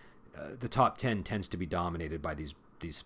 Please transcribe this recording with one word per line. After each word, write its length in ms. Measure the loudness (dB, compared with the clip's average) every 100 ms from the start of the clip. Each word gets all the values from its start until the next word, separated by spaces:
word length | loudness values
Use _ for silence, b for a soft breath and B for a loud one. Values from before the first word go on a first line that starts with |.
| B B -18 -10
uh, 120 | -10 -6
the 100 | 0
top 280 | 6 6 6
ten 260 | 2 2
tends 260 | 0 -2 -2
to 80 | -2
be 100 | 0
dominated 560 | 2 2 0 -2 -2
by 120 | -2
these, 200 | -4 -6 -10 -18 -10
these 220 | -6 -6